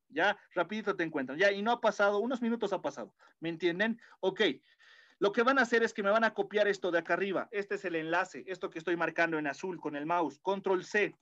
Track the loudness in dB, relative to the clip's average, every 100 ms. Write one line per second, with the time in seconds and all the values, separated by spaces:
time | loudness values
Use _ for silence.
0 | _ 0 0 0 _ -4 -2 -2 -2 -2
1 | -2 -2 -4 2 2 2 0 2 2 2
2 | 2 2 0 -2 -2 -2 -2 -2 -4 -8
3 | -14 _ -20 -10 -8 -2 0 2 0 -2
4 | -8 -4 -2 2 0 0 _ _ -20 -20
5 | _ -2 0 2 4 4 4 2 2 0
6 | 2 4 2 0 -2 2 2 2 0 0
7 | 0 0 0 -2 -4 -6 -4 -4 -4 -4
8 | -2 -2 -2 -6 -12 -10 -8 -6 -4 -2
9 | 0 0 0 0 -2 -4 -8 -8 -6 -6
10 | -2 0 0 -4 -4 -2 0 -2 0 -2
11 | -2 -4